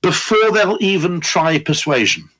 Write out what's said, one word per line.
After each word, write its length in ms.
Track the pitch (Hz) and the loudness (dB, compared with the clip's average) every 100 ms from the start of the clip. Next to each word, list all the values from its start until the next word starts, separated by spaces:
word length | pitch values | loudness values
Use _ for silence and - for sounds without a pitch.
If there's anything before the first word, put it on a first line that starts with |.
before 500 | 180 160 - 214 220 | 0 -2 0 2 4
they'll 260 | 214 202 214 | 2 0 0
even 400 | 190 190 170 175 | 0 0 -2 -4
try 400 | - 170 160 151 | -2 0 0 0
persuasion. 680 | 151 147 - 131 104 - 80 | -2 -4 0 0 0 -2 -8